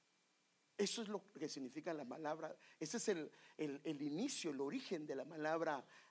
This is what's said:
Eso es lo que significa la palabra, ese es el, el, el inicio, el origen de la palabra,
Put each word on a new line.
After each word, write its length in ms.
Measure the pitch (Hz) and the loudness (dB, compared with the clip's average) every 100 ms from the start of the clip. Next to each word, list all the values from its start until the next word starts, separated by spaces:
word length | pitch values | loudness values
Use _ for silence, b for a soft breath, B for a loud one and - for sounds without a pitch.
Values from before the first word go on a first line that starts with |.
| _ _ _ _ _ _ _ - | _ _ _ _ _ _ _ 2
Eso 240 | 202 - | 2 2
es 60 | 208 | 0
lo 240 | 208 - | -4 -6
que 160 | - 147 | -4 -4
significa 420 | 143 131 156 151 | -2 -4 -4 -2
la 140 | 156 123 | -2 -2
palabra, 500 | 135 151 156 156 - B B | -2 -2 0 -2 -6 B B
ese 180 | 156 233 | -2 0
es 100 | - | 2
el, 240 | 180 147 B B B | 2 0 B B B
el, 240 | 151 139 | -2 0
el 180 | 160 147 | -2 0
inicio, 480 | 147 147 269 - 165 | 0 0 2 0 0
el 100 | 135 | 0
origen 460 | 139 269 - 175 151 | 0 0 -2 -2 -2
de 80 | 135 | -4
la 100 | 139 | -4
palabra, 580 | 165 151 165 165 143 - B B | 0 2 4 4 2 -2 B B